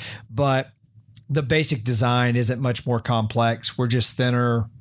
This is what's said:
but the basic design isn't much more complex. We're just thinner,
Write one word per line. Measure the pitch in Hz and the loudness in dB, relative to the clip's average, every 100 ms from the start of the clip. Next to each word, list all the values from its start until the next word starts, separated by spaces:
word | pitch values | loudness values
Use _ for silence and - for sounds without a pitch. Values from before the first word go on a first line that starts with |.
| - - - | -14 -16 -10
but | 110 139 131 131 _ _ - - - - | -2 0 0 -2 _ _ -20 -20 -20 -4
the | 143 | -2
basic | 131 156 151 139 | 2 0 2 -2
design | 113 117 123 123 123 120 | -2 0 2 2 2 2
isn't | 113 123 | 0 0
much | 131 120 - | -2 -2 -2
more | 117 | -2
complex. | - 120 110 120 117 113 - - | 0 0 0 2 2 0 -4 -2
We're | 123 | 0
just | 120 110 - | 0 0 0
thinner, | 123 123 123 120 110 - | 0 2 2 0 -2 -10